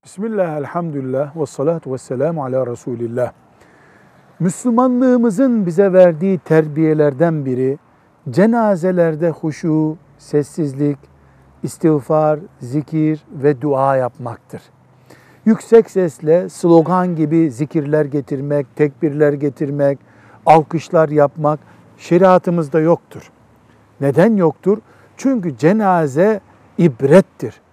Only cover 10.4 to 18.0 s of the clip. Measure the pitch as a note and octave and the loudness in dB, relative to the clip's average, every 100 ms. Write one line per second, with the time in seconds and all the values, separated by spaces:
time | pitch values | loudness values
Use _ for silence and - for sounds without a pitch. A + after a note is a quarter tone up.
10.4 | C#3+ - D3 C3+ D3 C#3 _ _ _ _ | -4 -6 -6 -2 -4 -4 _ _ _ _
11.4 | _ _ B2 - E3 D3+ B2 D#3 D#3 D3+ | _ _ -12 -2 0 0 0 0 0 -2
12.4 | F#3+ _ B2 C#3+ C#3+ D#3 D#3 D#3 _ F3 | -6 _ -8 -8 -4 -2 -2 -4 _ -4
13.4 | C#3 C#3 C#3+ C3+ C3+ C3+ B2 _ A#2+ A#2 | -2 -2 -2 0 0 0 -2 _ -14 -14
14.4 | _ - _ _ _ _ _ - _ _ | _ -20 _ _ _ _ _ -20 _ _
15.4 | - A3 - A3+ - F#3+ F3+ - D#3 E3+ | 0 0 4 4 4 -2 -4 -4 0 0
16.4 | F#3+ - F3 E3 D#3+ F3+ F3+ E3 D3+ E3 | 0 -4 4 4 4 0 -2 -2 0 0
17.4 | E3 A2+ D3 E3 C#3+ D3+ | 0 -2 -4 -4 -2 -2